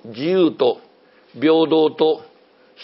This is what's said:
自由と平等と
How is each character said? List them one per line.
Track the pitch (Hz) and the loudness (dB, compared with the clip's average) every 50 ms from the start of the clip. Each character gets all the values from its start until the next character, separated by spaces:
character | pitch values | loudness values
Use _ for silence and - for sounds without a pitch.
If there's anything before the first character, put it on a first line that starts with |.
| - | -20
自 | 113 110 113 | -16 -12 -8
由 | 143 165 185 190 175 151 | -4 -2 0 2 2 0
と | 110 - 135 120 107 - - _ _ _ _ _ _ _ _ _ - | 0 0 0 0 -2 -4 -10 _ _ _ _ _ _ _ _ _ -10
平 | 120 135 156 160 160 160 147 | -4 0 2 2 2 2 2
等 | 160 160 156 151 | 2 2 0 0
と | - - 156 156 151 147 - - _ _ _ _ _ _ _ _ _ - | 0 0 0 0 -2 -4 -8 -20 _ _ _ _ _ _ _ _ _ -18